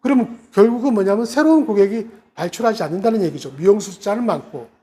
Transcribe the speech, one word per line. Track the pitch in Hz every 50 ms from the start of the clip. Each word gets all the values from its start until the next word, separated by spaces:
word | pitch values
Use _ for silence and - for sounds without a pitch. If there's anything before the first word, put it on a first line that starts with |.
그러면 | _ 254 277 254 226 - - - _ _ _
결국은 | 202 202 233 233 247 226 277 240
뭐냐면 | 208 190 196 196 214 233
새로운 | 226 - 285 311 311 320 311 277
고객이 | 220 208 202 196 196 208 226 208 226 - - _ _ _
발출하지 | - 160 175 - - 226 233 214 220 175
않는다는 | 147 160 190 190 226 226 220 190
얘기죠. | 160 143 143 123 139 131
미용 | 139 165 190 202 214
숫자는 | 202 202 180 - - 202 208 226 247
많고 | 220 175 143 127 - - 135 117 113 _ _